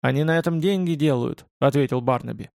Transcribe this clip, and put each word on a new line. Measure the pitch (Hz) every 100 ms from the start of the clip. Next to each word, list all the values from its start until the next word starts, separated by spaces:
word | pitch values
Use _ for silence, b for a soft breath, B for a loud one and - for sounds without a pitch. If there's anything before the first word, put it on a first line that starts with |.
Они | 135 135
на | 156 165
этом | 170 165
деньги | 170 196 180
делают", — | 160 151 131 120 - - _
ответил | 139 135 135 127
Барнаби. | 123 127 123 107 -